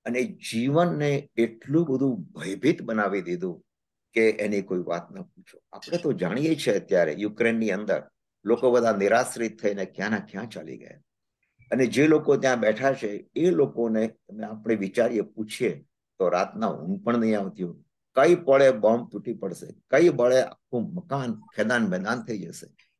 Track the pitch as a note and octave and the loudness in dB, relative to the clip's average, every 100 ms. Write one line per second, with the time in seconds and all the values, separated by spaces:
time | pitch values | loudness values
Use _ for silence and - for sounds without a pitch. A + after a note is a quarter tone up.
0 | A#2 B2 A#2 F2+ - A2+ B2 D3 F3 D#3 | -6 -4 -4 -6 -8 -4 0 2 2 0
1 | D3 C#3 C#3+ - A2+ - - D3+ E3 C3 | -2 -2 -4 -2 -2 -2 -2 0 2 0
2 | C3+ A2+ E2 - E2 F#2+ C3 E3 - A2 | 0 -2 -8 -12 -8 -2 0 0 -2 -2
3 | G2+ G2 F2 F2 F#2 E2 _ _ _ _ | 0 -2 -4 -6 -6 -10 _ _ _ _
4 | _ A2+ A2+ G#2+ G#2+ G#2 F#2+ F2+ E2+ E2+ | _ 2 2 2 -2 -2 -2 -4 -2 -6
5 | - F#2+ F2+ _ - - _ - - E3+ | -6 -16 -18 _ -20 -20 _ -20 -8 -4
6 | D#3+ G#2 F2+ G#2+ D#3 D3 B2+ G2+ - F#2 | -2 -2 -2 -2 0 0 0 0 2 2
7 | E2 D#2 G#2 G#2+ A#2 A2+ A2 F#2 G#2 E2+ | 2 0 -6 -2 0 0 -2 -2 -2 -4
8 | - _ _ _ G2 A#2 B2+ A#2+ A#2 G#2 | -4 _ _ _ 0 2 4 4 2 2
9 | G2+ A2+ B2+ - A2+ G#2+ G#2 G2 F#2+ - | 4 2 2 -4 -6 -4 -4 -4 -8 -6
10 | G2+ G#2+ - G2 A2 G2 D#2 A#1+ A#1 - | -4 -4 -4 -12 -12 -12 -14 -16 -18 -20
11 | _ _ _ _ _ _ _ A#2+ B2+ - | _ _ _ _ _ _ _ 0 2 4
12 | D#3 D#3 D3 C#3 C3+ B2 G#2+ G#2+ C3+ C3+ | 4 4 4 2 2 2 2 2 0 -2
13 | A2 G#2 - - E3+ E3 C#3 - A#2 A2 | -4 -8 -10 -2 0 2 0 0 0 0
14 | A2 - _ G#2 G#2+ G#2+ A2 A2 F#2+ G#2+ | -2 -4 _ -14 -12 -10 -4 -2 -2 0
15 | A#2 A#2 G2+ - A2 - A#2 D2 - _ | 0 0 -4 -8 -10 -4 -4 -4 -12 _
16 | _ _ F2+ F2 G2 G#2+ A2 C#2+ E2 G2 | _ _ 0 0 -2 -2 -4 -4 -6 -6
17 | A2+ A#2+ A2+ G#2+ F#2+ - F2+ D#2+ _ _ | -2 0 0 0 -4 -6 -10 -10 _ _
18 | _ - D#3 F3 F3 C3+ C3+ A#2 G#2 A#2+ | _ 2 4 4 4 6 6 6 4 2
19 | A#2+ G2+ - A2 G2 - - - _ C#3 | 0 -10 -8 -8 -8 -10 -14 -20 _ 4
20 | F3 C#3+ A#2+ B2+ A#2+ - _ B2 G2 F3 | 6 6 4 4 2 -6 _ -6 -4 -8
21 | - C#3 B2+ G#2+ - - A2 B2 G#2+ F#2 | -6 -6 -4 -8 -10 -4 0 2 0 -2
22 | G2 A#2+ A2+ G#2+ E2+ E2 - _ _ _ | -2 -4 -6 -10 -10 -14 -20 _ _ _